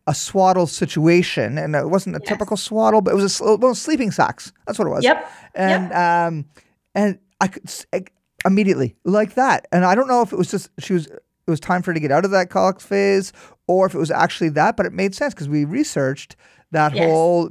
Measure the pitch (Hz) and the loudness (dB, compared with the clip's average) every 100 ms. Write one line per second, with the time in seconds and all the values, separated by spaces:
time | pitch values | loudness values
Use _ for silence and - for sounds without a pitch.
0 | - 143 - 196 185 185 170 - - 156 | -6 -6 -4 2 4 4 0 -2 -4 2
1 | 160 175 - - 107 151 151 147 147 185 | 4 4 2 -2 -4 -4 -4 -4 -2 -2
2 | 185 165 - 208 208 202 - 214 220 214 | -2 -8 -6 -6 -4 -6 -4 0 2 4
3 | 190 196 196 - - 208 254 233 - 311 | 2 2 0 0 2 4 2 0 -2 -2
4 | 220 - - - - - - - 160 - | 0 0 -2 -2 -16 -14 -10 -4 -2 2
5 | 240 311 - - - - 190 190 180 175 | 2 2 -4 -18 -12 -2 0 0 0 0
6 | 175 170 170 160 147 _ _ _ _ 196 | 2 2 0 -4 -10 _ _ _ _ -2
7 | 208 190 _ _ 190 - - - - 190 | 0 -2 _ _ -4 -4 -14 -16 -8 -8
8 | 190 _ _ _ 180 196 196 135 123 - | -8 _ _ _ 0 2 2 0 -2 -4
9 | 170 208 208 247 262 151 - 175 180 214 | -2 0 0 0 0 0 0 2 4 2
10 | 262 247 226 185 175 196 - - - 180 | 2 2 0 -2 -4 -4 -8 -14 -4 -4
11 | 151 - _ _ - 156 - 180 180 165 | -4 -14 _ _ -4 -4 -2 -2 -2 -4
12 | 151 147 190 196 180 190 190 185 - 196 | 0 2 2 0 0 0 0 -2 -4 0
13 | 196 196 190 - - _ - 185 185 156 | 2 0 -2 -12 -20 _ 0 2 2 0
14 | 160 - 165 - 165 147 196 233 - 180 | -2 0 0 0 -2 2 2 0 -4 -2
15 | 196 190 285 190 143 147 147 233 302 - | -4 -2 -6 -6 -4 -2 -2 -2 -2 -2
16 | 135 147 - - _ _ _ 156 151 139 | -2 -4 -12 -20 _ _ _ 0 0 2
17 | 165 160 165 175 165 | 2 4 4 2 0